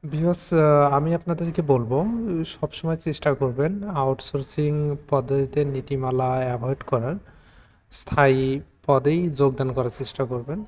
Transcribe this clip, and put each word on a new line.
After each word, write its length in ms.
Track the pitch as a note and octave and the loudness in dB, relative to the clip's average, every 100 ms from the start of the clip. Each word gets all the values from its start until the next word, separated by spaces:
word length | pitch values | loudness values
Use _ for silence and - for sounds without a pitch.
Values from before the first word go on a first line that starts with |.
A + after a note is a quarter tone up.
ভিউয়ার্স, 400 | D#3 D3+ E3 F3 - | -6 -2 0 -2 0
আহ, 100 | E3 D3+ D3 C#3+ C#3 | 4 6 6 6 2
আমি 140 | D#3 | 0
আপনাদেরকে 480 | E3+ E3+ E3+ E3+ D#3+ | -2 -2 -4 -2 -4
বলবো, 360 | D3+ C3 A#2 C3 G3+ A#3 A3+ E3+ E3+ | 2 2 2 0 0 -2 -4 -4 -6
সবসময় 440 | - D3+ - E3 D#3+ E3 | -6 -8 -6 -4 -4 -4
চেষ্টা 240 | D3 D3+ C3+ | -2 -2 0
করবেন 320 | C3+ A#2+ D3+ G3+ G3+ E3 | -2 0 -2 -2 -6 -2
আউটসোর্সিং 680 | C3+ C3+ - C#3+ C3+ - D3 D3+ D3 C#3+ - | 0 -2 -4 -8 -6 -2 0 0 -2 -4 0
পদ্ধতিতে 500 | C#3 C3 C#3 C3+ D3+ | 0 2 0 0 0
নীতিমালা 680 | C#3+ C3+ - C#3 C3 B2+ B2+ C3 B2+ | -2 -2 -4 -4 -2 0 0 0 -2
অ্যাভয়েড 340 | B2 B2 C#3 - | -4 -4 -6 -2
করার, 260 | B2 A#2+ F#3+ - - _ - _ _ _ | -2 -2 -6 -10 -20 _ -20 _ _ _
স্থায়ী 680 | - - - C#3 C3 C3 C3+ - _ - | -20 -4 4 4 4 0 -2 -8 _ 2
পদেই 340 | C#3 C3+ E3 F3 C3+ | 4 4 2 0 2
যোগদান 300 | C#3 B2+ C3 B2+ | 2 2 -2 0
করার 180 | A#2+ - | -4 -4
চেষ্টা 240 | C3 - C3 | -12 -4 -4
করবেন। 280 | B2 A#2+ E3+ | -4 -6 -8